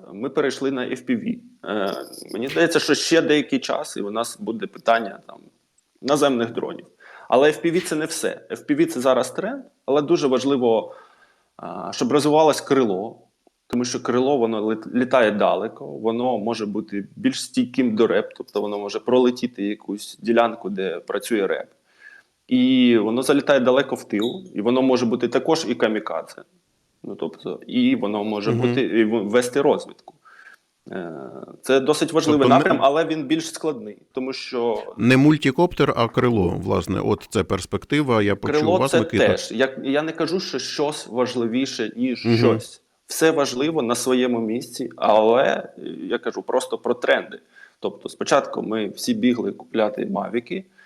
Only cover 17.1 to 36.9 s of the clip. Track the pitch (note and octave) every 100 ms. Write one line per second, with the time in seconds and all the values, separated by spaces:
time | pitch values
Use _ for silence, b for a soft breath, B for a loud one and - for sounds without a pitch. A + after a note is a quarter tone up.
17.1 | - G#2 C4+ - - A#3+ - C3 G#3 A2
18.1 | G2 - - - G#2 G#2 G#2 G2+ G#2+ -
19.1 | B2+ B2 B2 B2 - G2+ G#2 - G2+ -
20.1 | - G#2 A#2 A#2 - - G2 F#2+ E2+ -
21.1 | G2+ - A2 - D#2 - _ b b b
22.1 | b b _ - B2+ B2+ C3 B2 A#2 G#2
23.1 | A#2+ C3+ C#3+ C#3+ C#3 B2+ B2+ C3+ A#2+ -
24.1 | G#2 A#2 F#3+ - - G#2+ B2+ C3 B2 A#2+
25.1 | B2 A#2+ C3 C3+ D#3+ - A#2 A2+ G#2+ -
26.1 | E2 - - - _ _ _ _ _ -
27.1 | G2+ D#3 - - - - B2 B2 C3 G2+
28.1 | G#2 G#2+ G#2 G#2+ A2+ A#2+ B2 G#2 G#2+ A2
29.1 | A2+ G2+ A#2+ B2 C#3 D3 G#2 - - -
30.1 | - b b b b _ _ - F#2+ E2+
31.1 | D2 C2 - - - - C3+ C3+ D3+ D#3
32.1 | D#3 D3+ D3+ C3 D3+ F#3 - C3+ D3 D3+
33.1 | D#3 C3+ D#3+ D#3 - D#3+ C3 G#2+ G2+ _
34.1 | C3 C3 C3 - B2+ A#2 G#2+ - - A#2
35.1 | C3 C#3+ D3+ C#3 B2+ F3 - C#3+ - A#2
36.1 | - B2 A2+ F2 F#2 F#2+ G2 F2